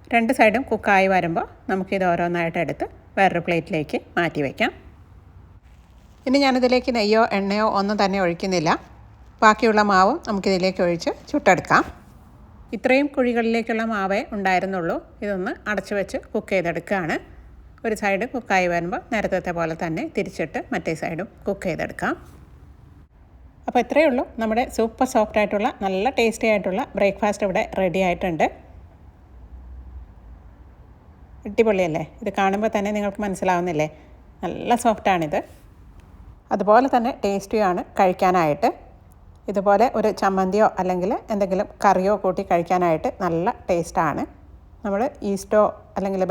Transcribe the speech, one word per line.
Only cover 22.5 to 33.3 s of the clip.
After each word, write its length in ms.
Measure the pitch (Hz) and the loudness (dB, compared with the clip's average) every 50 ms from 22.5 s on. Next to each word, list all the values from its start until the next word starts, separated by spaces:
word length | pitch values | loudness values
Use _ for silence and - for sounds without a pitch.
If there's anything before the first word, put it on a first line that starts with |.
| - - - - - - - - - - - _ _ - - - - - - - - - - | -20 -20 -20 -20 -20 -20 -20 -20 -20 -20 -20 _ _ -20 -20 -20 -20 -20 -20 -20 -20 -12 -6
അപ്പോൾ 120 | 254 - 247 226 | 0 0 0 0
ഇത്രയേ 240 | - - 285 320 294 | 2 4 4 4 4
ഉള്ളൂ, 120 | 247 262 349 - - 240 | 2 0 -2 -4 -6 -4
നമ്മുടെ 220 | 226 220 220 233 254 - - | -4 -2 0 0 -2 -2 -2
സൂപ്പർ 300 | - 226 226 - - 262 262 - | -2 -2 -2 0 0 0 2 2
സോഫ്റ്റ് 240 | 220 214 214 - 214 | 2 0 2 2 0
ആയിട്ടുള്ള 260 | 208 202 214 202 214 285 - - 202 | 0 0 0 -2 -2 -2 -2 -4 -4
നല്ല 220 | 190 185 190 208 269 285 240 | -2 -2 0 0 0 2 2
ടേസ്റ്റി 280 | 233 220 220 - 233 220 214 | 2 2 0 0 0 2 2
ആയിട്ടുള്ള 280 | 202 - 190 185 220 285 - - | 2 0 -2 -2 -4 -4 -4 0
ബ്രേക്ക്ഫാസ്റ്റ് 480 | 202 202 196 196 - 220 208 202 - 214 | 0 2 2 2 0 -2 -2 0 0 -2
ഇവിടെ 160 | 190 175 214 - - - 190 | -2 0 -2 -2 -2 -2 -2
റെഡി 200 | 190 175 160 190 190 | 0 0 2 2 2
ആയിട്ടുണ്ട്. 380 | 180 175 170 208 180 160 147 - - - - - - - - - - - - - - - - - - - - - - - - - - - - - - - - - - - - - - - - - - - - - - - - - - - - - - - - - - - - - | 0 0 0 -2 -2 0 0 0 0 -2 -6 -18 -20 -20 -20 -20 -20 -20 -20 -20 -20 -20 -20 -20 -20 -20 -20 -20 -18 -18 -18 -18 -18 -18 -18 -18 -18 -18 -18 -18 -20 -20 -20 -20 -20 -20 -20 -20 -20 -20 -20 -20 -20 -20 -20 -20 -20 -20 -20 -20 -20 -20 -20 -20 -20 -20 -16 -14
അടിപൊളിയല്ലേ? 560 | 214 202 - 220 220 202 185 180 160 151 151 160 - - - | 0 2 4 4 4 4 2 2 0 0 -4 -6 -8 -12 -10
ഇത് 80 | 220 202 196 | -10 -4 -2
കാണുമ്പോൾ 320 | 208 196 190 196 208 220 220 220 | 0 2 2 2 0 0 0 0
തന്നെ 160 | 208 196 208 208 | 0 -2 -2 -2
നിങ്ങൾക്ക് 240 | 208 202 202 196 - 208 | -2 -2 -4 -4 -4 -6
മനസ്സിലാവുന്നില്ലേ? 640 | 202 | -6